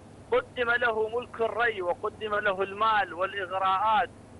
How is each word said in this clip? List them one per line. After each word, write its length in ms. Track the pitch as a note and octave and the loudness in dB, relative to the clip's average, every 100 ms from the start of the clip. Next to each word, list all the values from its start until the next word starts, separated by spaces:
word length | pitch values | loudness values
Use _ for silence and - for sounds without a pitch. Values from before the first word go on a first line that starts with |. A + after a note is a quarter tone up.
| - - - | -20 -20 -2
قدم 380 | B3 - - A#3 | 0 0 -2 0
له 380 | A#3+ B3 A3 A3 A#3 | 2 2 0 -2 -4
ملك 220 | A#3+ - | -6 -2
الري 420 | A3+ G#3 A#3 G#3 | -2 0 0 0
وقدم 520 | F3 F3 G#3 G3+ G#3+ | -2 -2 -4 -6 -2
له 280 | G#3 G#3 F#3 | 0 0 0
المال 520 | G3 G3+ A3 G#3+ F3+ | -2 0 2 2 0
والإغراءات، 960 | E3 F#3+ G3 F3+ F#3+ F#3+ F#3+ G#3+ G#3+ F3 - - - | -2 -4 -4 -4 0 2 2 4 2 2 -4 -20 -20